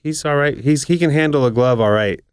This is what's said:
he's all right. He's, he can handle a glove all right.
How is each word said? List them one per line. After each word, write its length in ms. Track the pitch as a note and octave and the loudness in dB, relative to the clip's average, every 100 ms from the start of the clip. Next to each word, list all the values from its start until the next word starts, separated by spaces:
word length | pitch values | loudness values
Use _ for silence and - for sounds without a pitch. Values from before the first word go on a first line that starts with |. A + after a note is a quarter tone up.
he's 220 | D#3 D#3 | -10 -6
all 120 | D#3 C#3+ | -2 0
right. 200 | D3 - | -2 -2
He's, 260 | B2+ D3+ | 0 -2
he 140 | - E3+ | 0 0
can 120 | E3 | 0
handle 340 | D3 D#3 D3 B2+ | 0 0 2 0
a 40 | |
glove 300 | A2+ B2+ A#2+ | 2 0 2
all 100 | G#2+ | 2
right. 300 | G#2+ G#2 F#2 _ | 2 0 -6 _